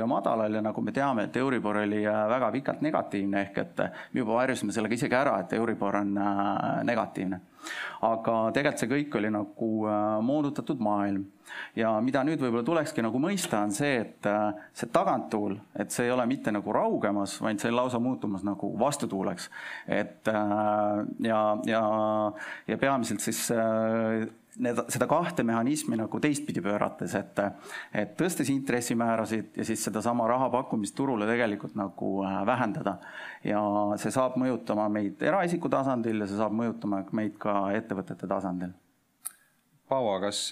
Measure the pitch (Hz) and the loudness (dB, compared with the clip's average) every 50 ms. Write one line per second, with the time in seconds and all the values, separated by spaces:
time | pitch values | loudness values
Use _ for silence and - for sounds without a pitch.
0 | 113 120 143 190 - - 127 113 110 107 107 107 107 110 101 120 117 107 110 135 | 0 0 0 2 2 2 2 2 2 2 0 0 -2 -2 -2 -2 -4 -2 0 0
1 | 139 139 131 110 101 101 - 120 127 139 131 113 104 104 104 104 104 104 104 104 | 0 0 0 0 -2 -2 -2 0 0 0 0 0 0 0 0 2 2 2 2 2
2 | 104 107 107 107 107 107 117 131 127 110 107 135 139 - 120 - 143 151 - - | 2 2 2 2 2 2 2 2 2 0 0 0 -2 -2 -2 -2 -2 0 0 0
3 | - - - 104 98 101 98 98 98 98 - 107 98 - - - 98 92 - - | 0 0 -2 -2 -2 0 0 0 -2 -2 -2 -4 -4 -4 -2 -2 -2 -2 -4 -8
4 | - - - 120 123 104 110 117 127 131 127 98 107 104 92 113 107 104 123 120 | -12 -6 -4 -2 0 0 2 2 2 2 0 0 -2 -2 -2 0 0 0 0 -2
5 | 131 127 123 127 139 135 110 98 92 - - 110 117 113 107 - 101 101 98 101 | 0 2 2 2 4 2 2 0 0 0 0 0 2 0 0 0 0 0 2 2
6 | 104 101 101 101 101 104 101 98 101 101 101 - - 117 - - 117 - 120 110 | 0 0 0 0 0 2 2 2 2 0 0 0 0 0 0 0 0 0 0 0
7 | 101 92 - - 95 92 95 90 - - - - - - - - - - - - | 0 -2 -4 -4 -4 -4 -4 -6 -10 -14 -20 -16 -12 -10 -8 -8 -8 -8 -4 0
8 | - 113 113 113 - 113 113 113 110 113 113 139 143 151 139 - 131 110 131 143 | 2 2 2 2 2 2 2 4 2 2 2 2 2 2 2 0 0 0 0 0
9 | 147 143 - 117 104 110 107 104 104 101 - - 117 113 110 110 107 107 107 104 | 0 0 0 0 0 0 0 -2 -2 -4 -6 -4 -2 -2 0 0 0 2 2 2
10 | 104 107 107 107 110 123 139 156 147 143 143 - 120 - 160 127 113 104 104 101 | 2 2 2 2 2 2 2 2 0 0 -2 -4 -4 -4 -2 -2 0 0 2 2
11 | 101 101 98 95 98 95 - _ - - - - - - - - 113 113 110 107 | 2 0 0 -2 -4 -6 -10 _ -18 -14 -12 -12 -12 -8 -4 -2 0 2 2 2
12 | 113 131 127 139 131 - - 135 135 127 113 120 117 139 170 165 147 - - - | 2 2 2 2 2 0 0 0 0 0 0 0 0 2 2 0 0 0 0 -2
13 | 117 110 110 131 147 180 202 190 175 - - 107 104 107 101 - 147 147 135 120 | 0 0 0 0 0 0 0 -2 -2 0 0 0 0 0 0 0 0 2 2 0
14 | 107 - - - - 104 101 107 107 104 104 - - - - - - 117 - 160 | 0 -4 -6 -4 -2 0 2 2 2 0 -2 -4 -10 -16 -12 -10 -2 2 2 2
15 | 196 190 151 120 - - 113 107 104 104 98 113 - - - - 101 - - - | 4 4 2 0 0 -2 -2 -2 -2 -2 -4 -6 -8 -10 -8 -6 -6 -4 -2 0
16 | 123 120 123 127 120 117 135 139 - 117 107 104 95 101 110 135 196 226 220 139 | 0 2 2 0 0 0 -2 -2 -2 -2 -2 -2 -2 0 0 0 2 2 0 0
17 | - 104 104 101 98 95 - - 107 110 110 101 - 120 117 120 127 131 123 117 | 0 0 0 0 -2 -4 -4 -4 -4 -2 -2 0 0 0 2 2 2 2 0 0
18 | 120 127 127 120 - - 95 95 92 101 101 95 - 101 - 101 117 139 143 - | 0 0 -2 -2 -2 -4 -4 -2 -2 -4 -4 -4 -4 -4 0 2 2 2 2 0
19 | 120 - 98 98 92 98 92 90 - - - - - - - - - - 104 98 | -2 -4 -2 -2 -2 -2 -2 -4 -8 -12 -14 -14 -12 -12 -12 -12 -4 0 0 0
20 | 104 - - - - 110 110 107 107 104 104 107 107 107 104 107 104 104 104 104 | 0 -2 -6 -4 -2 0 0 2 2 2 2 2 2 2 2 2 2 2 0 0
21 | 107 - - - 113 113 110 107 107 107 107 107 - 117 110 110 110 107 110 110 | -2 -4 -4 -2 0 0 2 4 4 2 2 0 0 0 2 2 2 2 2 2
22 | 107 107 107 107 107 104 104 - - - - - - - 110 110 - 135 139 131 | 2 2 2 2 0 0 -2 -4 -8 -12 -12 -8 -4 -4 -2 2 2 2 2 2
23 | 113 - 110 101 - - 113 - - - 120 113 113 113 110 110 113 110 113 113 | 0 0 -2 -2 -2 -2 -2 -2 -2 0 2 2 2 2 2 2 2 2 2 2
24 | 113 110 110 110 110 110 - - _ _ - - 123 120 120 - 117 - - - | 2 2 0 0 -2 -4 -6 -12 _ _ -8 -4 -2 0 0 0 -2 -2 0 0
25 | 127 120 143 160 175 175 170 - 127 113 117 117 113 127 151 151 - - 120 110 | 2 4 4 2 2 0 0 0 2 2 2 2 2 2 0 0 -2 -2 -2 -2
26 | 110 101 - 110 - 151 147 143 - - - - 85 98 104 104 - 101 - - | -2 -2 -2 0 2 2 2 0 -2 -4 -4 -2 -2 0 0 0 0 -2 -2 -4
27 | - - - 98 - - - - 101 101 - - - - - - - - - - | -4 -2 -2 -2 -2 -2 -2 -2 0 0 -2 -6 -12 -14 -12 -12 -10 -6 -4 -2
28 | 104 98 - - 151 185 175 - 143 113 139 135 131 - 120 123 120 - 123 117 | -2 -2 -2 0 0 0 0 0 0 0 0 0 0 0 0 0 0 0 0 2
29 | 117 117 113 110 110 101 110 110 104 - - - 110 110 113 110 - 120 98 110 | 2 2 2 2 0 0 -2 -2 -2 -4 -6 -6 -4 -2 -2 -2 -2 -2 -2 -2
30 | 98 117 120 120 117 113 120 127 135 - 120 123 131 - - 113 104 98 - - | 0 0 2 2 2 2 4 2 2 2 2 0 0 0 -2 -2 -2 -2 -2 -2
31 | 139 139 127 107 104 107 117 120 120 110 104 95 - 117 - 110 101 95 - - | 0 0 0 2 2 2 2 2 2 2 0 -2 -4 -6 -6 -4 -4 -4 -6 -6
32 | - 101 95 98 98 95 95 95 98 107 127 123 127 107 95 82 - 98 95 92 | -4 -4 -2 -2 -2 -2 -2 0 2 2 2 2 2 0 0 -2 -2 -2 -2 -2
33 | - - - - - - - - - - 104 104 107 104 101 104 104 104 104 101 | -6 -14 -14 -14 -14 -14 -12 -8 -4 -2 0 2 2 2 2 2 2 2 0 0
34 | - 110 110 131 131 127 127 123 131 131 123 110 - - 110 107 107 107 107 107 | -2 0 2 2 2 2 2 0 0 0 0 0 0 0 0 2 2 2 0 0
35 | 104 98 95 - - 139 160 196 180 175 175 165 170 135 127 139 135 139 131 120 | 0 -2 -2 0 2 2 4 4 2 2 0 0 0 2 2 2 2 2 2 2
36 | 110 117 110 107 104 95 98 101 110 107 104 113 117 117 107 113 - 107 101 98 | 2 0 0 0 0 0 0 0 2 2 2 0 0 0 -2 -2 -2 -2 -2 -2
37 | 95 95 - 110 107 101 101 - - 107 101 101 98 98 101 107 113 - 101 95 | -2 -2 -2 -2 -2 -2 -4 -4 -2 0 2 2 2 2 0 0 -2 -2 -4 -4
38 | 92 - 98 - - 92 98 98 95 95 90 90 90 90 92 - _ _ _ _ | -4 -6 -8 -8 -4 -2 -2 0 0 -2 -4 -4 -6 -6 -8 -12 _ _ _ _
39 | _ _ _ _ - - - _ _ _ _ _ _ _ _ _ _ - 139 135 | _ _ _ _ -16 -16 -16 _ _ _ _ _ _ _ _ _ _ -2 0 0
40 | 127 110 98 95 95 101 101 - - - | 2 2 0 0 0 -2 -2 -2 -4 -2